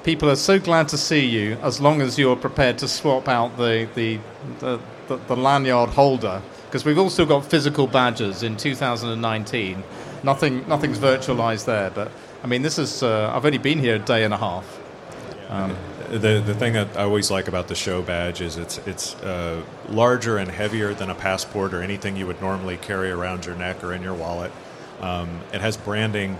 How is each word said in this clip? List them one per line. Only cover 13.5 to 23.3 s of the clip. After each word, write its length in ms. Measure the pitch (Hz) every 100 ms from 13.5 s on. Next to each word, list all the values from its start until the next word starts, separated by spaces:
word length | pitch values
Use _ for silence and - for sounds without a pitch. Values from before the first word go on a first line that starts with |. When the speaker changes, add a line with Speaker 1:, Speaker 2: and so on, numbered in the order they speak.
| 135
Speaker 1:
been 220 | 135 160
here 160 | 131 110
a 40 |
day 240 | 104 117
and 100 | 110
a 40 | 104
half. 420 | 107 90 - - - - - - - - 95
Um, 260 | 98 95 92 - - -
Speaker 2:
The, 320 | 113 107 107 104
the 80 |
thing 200 | 107 120
that 220 | 113 101 -
I 80 |
always 280 | 101 104 98
like 160 | 95 92
about 200 | 90 87
the 80 | 90
show 260 | - 90
badge 380 | 90 87 87 85
is 180 | 87 80
it's, 200 | 85 - -
it's, 280 | 90 - -
uh, 460 | 98 90 85 82 80 - -
larger 480 | 107 120 123 113 107
and 120 | 92
heavier 440 | 87 104 110 104
than 160 | 101 95
a 60 | 90
passport 580 | 98 95 - 104 98
or 80 | 92
anything 340 | 90 101 104 95
you 120 | 92
would 120 | 85
normally 380 | 95 95 92 90
carry 320 | - 98 92
around 360 | 87 90